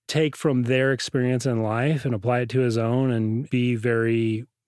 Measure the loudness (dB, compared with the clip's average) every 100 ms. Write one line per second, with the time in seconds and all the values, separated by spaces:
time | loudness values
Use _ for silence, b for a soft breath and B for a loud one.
0 | -4 0 0 0 0 2 2 2 2 0
1 | -2 -2 0 0 0 0 0 0 0 0
2 | -2 -2 0 0 0 0 0 0 0 0
3 | 0 0 0 -2 -2 0 0 0 0 0
4 | 2 0 0 -2 -6 _